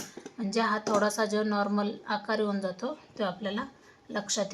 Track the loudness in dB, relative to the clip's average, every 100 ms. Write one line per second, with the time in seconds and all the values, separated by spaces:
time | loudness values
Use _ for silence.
0 | -6 -10 -12 -6 -2 2 2 2 2 4
1 | 4 2 2 2 2 2 2 2 0 -2
2 | -2 -2 0 0 2 0 -2 -2 -6 -6
3 | -10 -4 -2 -2 -2 -2 -4 -10 -20 -20
4 | -8 -6 -2 -2 0